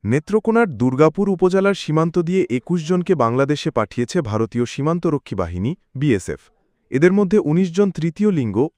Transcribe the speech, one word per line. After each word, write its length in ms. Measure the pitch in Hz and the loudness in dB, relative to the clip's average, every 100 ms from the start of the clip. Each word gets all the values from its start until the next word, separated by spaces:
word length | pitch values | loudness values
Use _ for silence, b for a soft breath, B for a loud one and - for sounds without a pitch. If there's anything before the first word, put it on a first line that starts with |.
নেত্রকোনার 600 | 101 131 - 208 220 226 233 | 0 -2 0 -2 0 0 0
দুর্গাপুর 600 | 113 127 127 156 151 202 | 0 0 4 4 4 -2
উপজেলার 460 | 180 185 190 196 | 2 2 2 2
সীমান্ত 440 | 196 - 156 165 180 | -2 -2 0 0 0
দিয়ে 280 | 170 190 - | 0 0 0
একুশ 380 | 123 - 175 151 | -2 -2 -4 0
জনকে 260 | 180 175 | -2 0
বাংলাদেশে 560 | 175 113 123 139 147 160 | 2 2 2 0 0 -2
পাঠিয়েছে 500 | 123 107 - 120 185 | -2 -2 -2 -2 -2
ভারতীয় 440 | 127 107 110 120 120 | -2 -2 -2 -2 -4
সীমান্তরক্ষী 680 | - 143 175 170 147 - | -4 -2 -2 -2 -4 -4
বাহিনী, 400 | - 82 90 107 180 _ | -6 -4 -4 -4 -6 _
বিএসএফ। 480 | 131 147 104 - 69 _ _ _ _ _ | -4 0 0 -2 -12 _ _ _ _ _
এদের 220 | 127 175 | 2 2
মধ্যে 260 | 196 202 214 | 4 2 2
উনিশ 340 | 156 160 190 | 2 0 0
জন 180 | 170 202 | 0 -2
তৃতীয় 400 | 170 160 - 208 | -2 -6 -2 0
লিঙ্গ 380 | 175 117 98 151 | 0 -2 0 -2